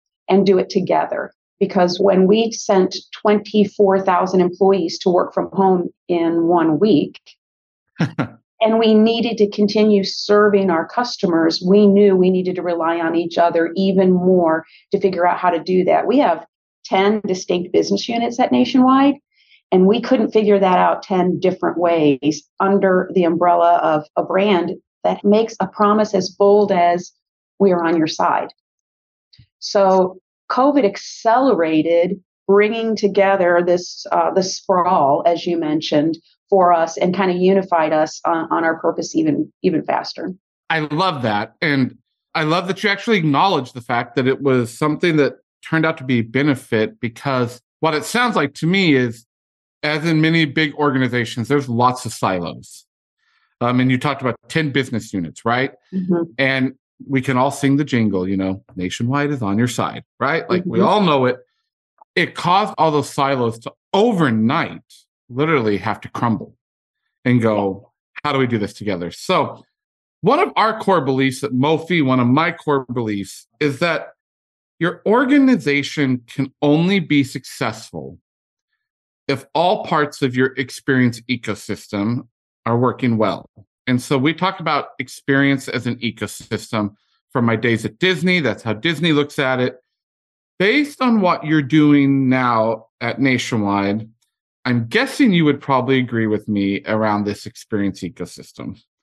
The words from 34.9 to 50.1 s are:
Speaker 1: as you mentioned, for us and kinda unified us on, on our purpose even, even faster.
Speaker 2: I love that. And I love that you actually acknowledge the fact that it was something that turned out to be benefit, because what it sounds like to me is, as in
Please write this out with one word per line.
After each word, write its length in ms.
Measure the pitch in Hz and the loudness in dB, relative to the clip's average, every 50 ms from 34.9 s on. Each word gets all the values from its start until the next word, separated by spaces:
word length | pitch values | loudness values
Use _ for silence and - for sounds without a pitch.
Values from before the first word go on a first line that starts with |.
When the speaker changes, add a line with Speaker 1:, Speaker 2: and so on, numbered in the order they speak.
| 185 170 143 139 147 160 - | 2 2 2 2 2 2 2
Speaker 1:
as 180 | 170 175 160 - | 0 0 0 -2
you 140 | 180 175 165 | -4 -4 -2
mentioned, 600 | 160 151 151 160 - - 160 147 147 160 156 - _ _ _ _ _ - | -2 -2 -2 -4 -2 -2 0 0 0 0 -2 -6 _ _ _ _ _ 0
for 240 | 202 190 180 175 | 2 4 4 4
us 240 | 175 165 165 165 - | 4 2 0 -2 -2
and 200 | - 175 180 180 | -2 -2 -2 0
kinda 180 | 196 190 185 180 | 0 0 0 0
unified 580 | 180 185 190 196 196 185 - 175 165 156 156 | 2 2 2 2 2 0 0 0 0 0 0
us 280 | 160 156 156 156 - - - | 0 0 0 -2 -4 -6 -4
on, 220 | 170 170 165 160 165 | -4 -2 -2 -2 -4
on 100 | 165 165 | -2 -2
our 160 | 165 165 160 165 | 0 -2 -2 -2
purpose 380 | - 165 - - 165 - - | -2 -4 -4 -4 -6 -4 -2
even, 360 | 160 160 156 143 - 151 - _ _ | -2 0 0 0 -2 -4 -6 _ _
even 220 | - 185 165 151 151 | -2 -2 -2 -2 -4
faster. 480 | - - - - - - - - 185 185 - _ _ _ _ _ - | -4 -4 -4 -6 -8 -12 -12 -10 -12 -12 -14 _ _ _ _ _ -4
Speaker 2:
I 100 | 165 160 | -4 -4
love 420 | 151 143 147 160 190 185 165 135 | -4 -4 -2 -2 -2 -2 -2 -4
that. 340 | 120 131 104 104 110 - _ - | -4 -2 -2 -2 -4 -6 _ -6
And 380 | 170 156 143 135 127 - - _ _ _ _ _ _ _ - | -2 -2 0 0 0 -2 -4 _ _ _ _ _ _ _ -6
I 80 | 165 156 | -4 -2
love 240 | 156 165 185 180 185 | 0 -2 -2 -2 -4
that 160 | 190 - - | -6 -4 -2
you 60 | 202 | -2
actually 260 | 202 196 - 233 220 | -2 -2 -2 0 0
acknowledge 560 | 190 160 156 139 143 180 196 180 143 131 120 | 2 2 2 2 2 2 2 0 -2 -4 -6
the 80 | - 123 | -12 -14
fact 340 | 117 - 120 120 123 - - | -8 -4 -4 -4 -4 -4 -2
that 140 | 143 123 131 | -2 0 0
it 120 | 131 - | 0 0
was 360 | 143 135 131 123 117 117 - | 0 0 2 0 0 -2 -4
something 400 | - 156 151 151 - - 175 156 | -4 -2 -2 -2 0 0 0 2
that 220 | 151 139 123 - - _ _ _ _ - - | 2 2 0 -2 -8 _ _ _ _ -10 -4
turned 160 | 160 160 156 | -2 0 0
out 140 | 160 160 - | -2 -2 -4
to 60 | 135 | -4
be 160 | 131 127 117 | -2 -2 -2
benefit, 800 | 113 113 117 131 143 151 135 120 - - 117 107 110 110 - - | -2 -2 -2 -2 0 0 0 -2 -4 -4 -2 -2 -2 -2 -6 -8
because 600 | - 113 117 - - 143 131 127 123 113 - - _ _ _ - | -10 -10 -10 -8 -6 -4 -2 -2 -2 -4 -6 -14 _ _ _ -4
what 140 | 151 160 151 | -4 -2 -2
it 100 | 151 147 | -2 -4
sounds 320 | - - 240 247 233 196 | -4 -2 -2 0 0 0
like 180 | 190 147 139 - | -2 -2 -4 -4
to 120 | - 160 165 | -4 -2 0
me 260 | 185 196 190 165 139 | 0 2 2 2 2
is, 320 | 127 123 117 110 - _ _ _ _ _ _ _ _ _ _ _ _ | 2 2 -2 -4 -10 _ _ _ _ _ _ _ _ _ _ _ _
as 220 | - 151 151 151 151 | -6 -4 -4 -2 -2
in 160 | 170 | 0